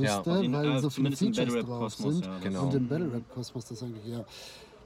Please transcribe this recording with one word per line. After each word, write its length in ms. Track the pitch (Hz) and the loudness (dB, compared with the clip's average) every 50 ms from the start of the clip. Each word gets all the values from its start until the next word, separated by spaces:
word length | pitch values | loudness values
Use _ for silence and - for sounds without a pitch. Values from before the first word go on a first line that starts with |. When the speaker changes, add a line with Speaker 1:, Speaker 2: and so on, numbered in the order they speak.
Speaker 1:
Ja. 160 | 135 - 104 | 4 4 2
Speaker 2:
müsste, 260 | 98 92 - - 196 233 | 2 2 2 2 4 4
Speaker 3:
in, 80 | 247 | 4
Speaker 2:
weil 140 | 147 147 151 147 | 2 2 2 2
Speaker 3:
äh, 120 | 143 131 | 4 4
Speaker 2:
so 80 | 147 143 | 2 0
viele 220 | - 135 135 143 | 2 2 2 2
Speaker 3:
zumindest 100 | 139 - | 2 2
im 60 | 190 226 110 | 2 2 4
Speaker 2:
Features 120 | 123 123 120 120 | 2 2 2 2
Speaker 3:
Battle 60 | 117 | 0
Rap 40 | 110 | 0
Speaker 2:
drauf 120 | 120 123 120 113 107 - | -2 -2 -2 -2 -4 -4
Speaker 3:
Kosmos, 180 | - 107 143 156 | -2 0 0 0
Speaker 2:
sind. 100 | 180 185 | 0 0
Speaker 3:
ja, 80 | 185 190 | -2 -6
das 100 | 185 180 | -4 -4
Speaker 1:
Genau. 200 | 196 190 185 139 | -2 0 0 2
Speaker 2:
Und 80 | 135 135 | 2 2
im 140 | 139 127 117 | 2 2 2
Battle 240 | 143 165 180 143 120 | 0 0 0 -2 -2
Rap 160 | 117 117 - - | -4 -6 -8 -10
Kosmos 320 | 127 120 - - 127 110 | -10 -10 -8 -8 -10 -10
das 180 | - 120 113 127 | -8 -10 -10 -8
eigentlich, 220 | 120 113 107 101 | -8 -10 -10 -8
ja. 200 | 117 117 117 110 - - - - - - - - - - - - | -8 -8 -8 -8 -10 -14 -18 -18 -18 -18 -20 -20 -20 -20 -20 -12